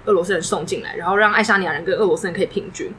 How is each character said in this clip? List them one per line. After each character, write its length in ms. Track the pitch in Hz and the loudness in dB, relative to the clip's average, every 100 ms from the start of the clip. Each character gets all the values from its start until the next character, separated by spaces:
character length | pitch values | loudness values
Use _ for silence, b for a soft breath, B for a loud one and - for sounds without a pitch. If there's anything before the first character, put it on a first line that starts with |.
| - | 0
俄 60 | |
罗 120 | 190 | 2
斯 80 | 180 | 2
人 80 | 180 | -2
送 240 | - 180 | -2 -4
进 180 | 165 190 | -2 -6
来， 140 | - - | -6 -6
然 120 | 175 | 0
后 80 | 202 | 4
让 160 | 214 | 4
爱 100 | 202 | 4
沙 160 | 214 196 | 4 2
尼 60 | |
亚 80 | 175 | 2
人 120 | 147 | -2
跟 100 | 170 | -2
俄 100 | 175 | 2
罗 120 | 202 156 | 2 2
斯 100 | 190 | -2
人 80 | |
可 80 | 175 | -2
以 40 | 180 | -2
平 180 | 196 190 | -2 -8
均。 180 | - 185 | -10 -10